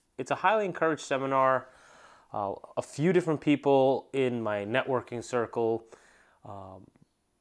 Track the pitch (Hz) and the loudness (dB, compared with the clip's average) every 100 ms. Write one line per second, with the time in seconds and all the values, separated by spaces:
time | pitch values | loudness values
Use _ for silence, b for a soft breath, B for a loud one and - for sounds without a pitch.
0 | _ - 131 135 185 220 202 160 160 151 | _ -14 -6 0 2 2 0 0 0 0
1 | - 135 135 135 131 131 - b b b | -2 -2 0 4 4 2 -2 b b b
2 | b b b 107 101 - - - - - | b b b -6 -4 -6 -8 -8 -6 -2
3 | 160 180 170 143 - 143 143 139 135 131 | 2 2 0 -2 2 2 4 6 6 2
4 | - 139 131 120 110 104 101 123 131 127 | -2 -2 0 0 -2 -4 -2 -2 0 -2
5 | - 120 - 123 110 - 113 113 - b | -2 -10 -4 -4 -2 0 0 0 -4 b
6 | b b b b 107 101 95 95 - _ | b b b b -16 -16 -16 -18 -20 _
7 | _ _ _ _ | _ _ _ _